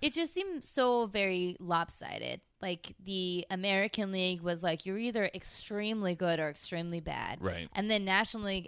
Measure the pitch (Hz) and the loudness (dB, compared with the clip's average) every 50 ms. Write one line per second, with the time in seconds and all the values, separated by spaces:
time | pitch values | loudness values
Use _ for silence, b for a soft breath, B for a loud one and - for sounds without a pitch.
0 | - 302 - 330 339 302 - 359 392 392 349 285 - - - 285 254 247 247 240 | 0 2 2 0 -2 0 -2 -2 -2 -2 -4 -6 -8 -2 0 2 4 4 4 4
1 | 233 208 196 208 196 190 185 180 180 180 175 - 185 175 170 165 170 - - - | 2 2 2 2 2 2 2 0 0 -2 -4 -6 -2 0 0 0 0 -2 -6 -8
2 | - - - 110 113 123 - - - _ _ _ - 180 180 170 - - - - | -8 -8 -6 -6 -6 -6 -6 -8 -10 _ _ _ -4 -4 -4 -4 -8 -12 -14 -12
3 | 190 202 196 185 185 180 180 175 170 - 196 185 190 202 196 190 202 214 - - | -8 -4 -2 0 0 0 0 -2 -2 -4 -4 0 2 2 4 4 2 2 0 -2
4 | 208 196 190 185 185 185 180 170 165 175 175 165 175 175 160 160 - 190 190 214 | -2 0 2 4 4 4 2 2 0 0 0 2 0 0 0 0 -2 -4 -2 -2
5 | 233 240 220 226 202 - - 185 - - - - - - 214 208 208 214 226 220 | -2 0 2 2 0 0 0 -4 -8 -8 -8 -8 -6 -4 -4 -2 -2 0 0 0
6 | 202 180 175 165 185 170 165 160 156 151 147 - - - 175 165 170 170 170 170 | 2 0 2 2 2 2 4 2 2 -2 -2 -4 -6 -4 -4 -4 -2 -2 -4 -4
7 | 156 160 139 117 113 90 - - - - - 85 82 - - - 202 214 220 208 | -4 -4 -4 -4 -4 -4 -4 -2 -2 -2 -2 -2 -4 -4 -2 -2 2 4 2 2
8 | 196 190 190 196 226 - - 226 208 202 190 185 175 | 4 4 4 4 4 2 -2 -4 -2 -2 -2 -2 -2